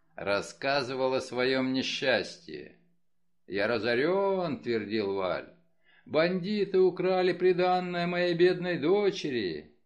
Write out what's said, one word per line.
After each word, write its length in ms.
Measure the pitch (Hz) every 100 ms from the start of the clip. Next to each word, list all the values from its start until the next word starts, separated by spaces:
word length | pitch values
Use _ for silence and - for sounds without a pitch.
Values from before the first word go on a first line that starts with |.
| _
рассказывал 1000 | - 90 101 85 - 139 143 123 131 131
о 60 | 131
своем 520 | 131 123 127 131 131
несчастье. 1040 | 131 127 - 135 113 90 - - 71 71 - _ _ _ _ _ _ -
«Я 200 | 98 107
разорен», 960 | 117 110 120 151 190 196 190 170 127
твердил 520 | 120 113 101 110 101
Валь. 380 | 98 92 76 - - _ _ _ _
«Бандиты 760 | - 147 175 185 175 214 196 190
украли 540 | 185 175 185 185 180
приданое 760 | 175 180 175 180 180 180 175 175
моей 280 | 175 175
бедной 440 | 170 180 180 180 165
дочери. 960 | 143 202 202 - 156 120 92 76 76 -